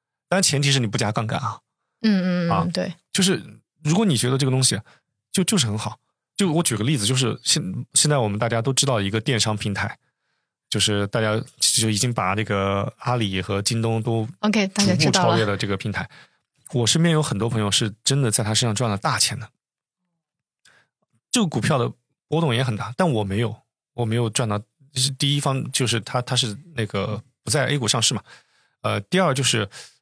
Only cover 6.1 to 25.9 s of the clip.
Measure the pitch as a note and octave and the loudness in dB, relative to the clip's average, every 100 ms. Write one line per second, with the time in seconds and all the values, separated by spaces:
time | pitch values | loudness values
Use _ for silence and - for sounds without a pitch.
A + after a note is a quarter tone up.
6.1 | _ _ - F#3+ D#3+ E3+ G#2 A#2 C#3 G2+ | _ _ -2 0 2 0 0 0 0 0
7.1 | C3 A#2+ - - - F#2 A#2+ A#2 - D3+ | 0 0 -2 -2 -2 -2 -8 -2 0 2
8.1 | C#3+ G#2+ G2+ A#2 A#2 B2 B2+ C#3 A#2 G2 | 2 0 0 0 0 0 0 0 0 0
9.1 | A2 C#3+ A#2 A2+ G#2 A2 F#2+ G2+ - _ | 0 0 0 0 -2 -4 -4 -6 -8 _
10.1 | _ _ _ _ _ _ G#2+ G#2 G2+ G2+ | _ _ _ _ _ _ -2 0 0 0
11.1 | A#2 A2 A2 - - - - A2 G#2 B2 | 0 0 0 -4 -2 0 2 2 0 0
12.1 | A2+ F#2 G2+ G#2 G2 G2 G2 A2 - B2 | 0 0 0 0 0 0 0 -2 -6 -4
13.1 | B2 G#2 F#2+ F#2 G2+ G2 A#2 A2+ A2+ A2+ | -2 0 -2 -2 -2 -2 -2 0 0 0
14.1 | A2+ A2 - G#3+ G#3+ F#3+ G3+ G3+ F3+ D#3 | -2 -2 -2 0 2 0 0 2 2 2
15.1 | F#3+ F3 A2+ G#2 G2 G2+ G2 G#2+ F#2+ - | 4 2 2 2 0 -2 -2 -4 -6 -8
16.1 | - - _ _ _ - B2 A2+ D#3+ E3+ | -12 -20 _ _ _ -6 0 2 4 4
17.1 | D#3 D3+ G2+ A2+ A#2 G#2 - A2 - - | 2 0 -2 -2 0 0 0 -2 -4 -2
18.1 | C#3 B2 G#2 G#2+ G#2+ A#2+ G#2 A#2+ G2 D3+ | 0 2 0 0 0 0 0 0 0 0
19.1 | A2+ - - - _ _ _ _ _ _ | 0 0 -2 -10 _ _ _ _ _ _
20.1 | _ _ _ _ _ _ _ _ _ _ | _ _ _ _ _ _ _ _ _ _
21.1 | _ _ B3 F3+ A#2+ - C#3+ A#2 - _ | _ _ 0 0 0 2 2 0 -6 _
22.1 | _ - D#3 D#3+ A#2 B2+ G#2 A2+ B2 F3+ | _ -4 0 2 0 0 -4 -4 0 2
23.1 | A2+ G2 G2 A2+ A2 _ _ _ - A2 | 2 0 0 -2 -6 _ _ _ -6 -2
24.1 | A#2 A#2 - A2+ G#2 - _ _ C3 C3+ | 0 0 0 0 -2 -6 _ _ -4 -2
25.1 | C3+ C#3+ C#3+ C#3+ C3+ A#2 - B2 | -2 -2 0 0 -2 -2 -2 0